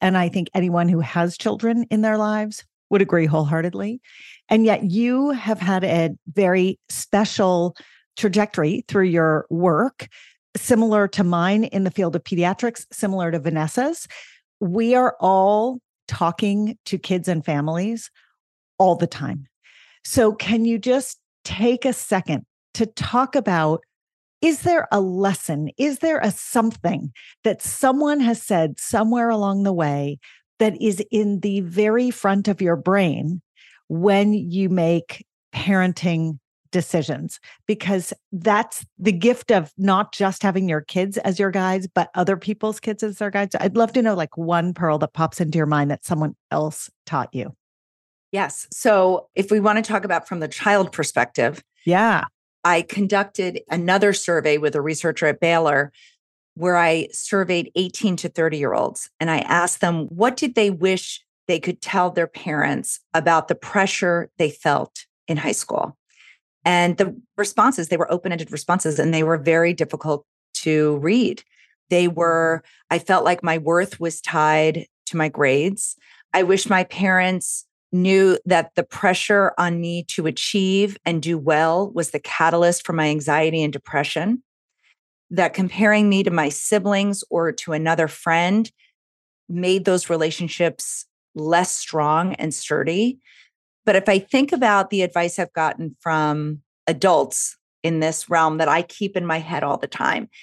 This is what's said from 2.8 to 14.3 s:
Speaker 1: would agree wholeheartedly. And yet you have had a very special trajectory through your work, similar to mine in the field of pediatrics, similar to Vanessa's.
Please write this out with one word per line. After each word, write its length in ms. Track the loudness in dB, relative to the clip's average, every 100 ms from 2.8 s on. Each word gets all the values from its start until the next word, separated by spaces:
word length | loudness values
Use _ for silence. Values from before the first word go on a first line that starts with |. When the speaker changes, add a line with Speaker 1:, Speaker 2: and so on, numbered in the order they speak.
| -2
Speaker 1:
would 140 | 2
agree 240 | 4 4 4
wholeheartedly. 760 | 2 2 0 -2 -4 -8 -8 _ -20 -20 -12 0
And 160 | 4
yet 200 | 4 2
you 460 | 0 0 2 2 0
have 260 | -2 -2 -2
had 260 | 0 0
a 260 | 2 0 0 -4 -6
very 460 | 0 2 4 2 -2 -10
special 880 | -12 0 0 0 2 2 2 0 -4 -20 _ _ -2
trajectory 680 | 0 2 0 0 0 -2 -2
through 200 | 0 2
your 380 | 2 2 0 -2
work, 580 | 0 2 2 0 -4 -20 -20 -20 _ _ -6
similar 520 | 0 2 4 2 2
to 160 | 0
mine 400 | 0 2 2 2
in 200 | 0 -2
the 60 | -2
field 240 | 0 -2
of 80 | -2
pediatrics, 640 | -4 -2 0 0 -4 -6 -14
similar 380 | -6 -4 -2 -2
to 100 | -2
Vanessa's. 680 | -2 -2 -2 -2 -2 -4 -12 -20 -20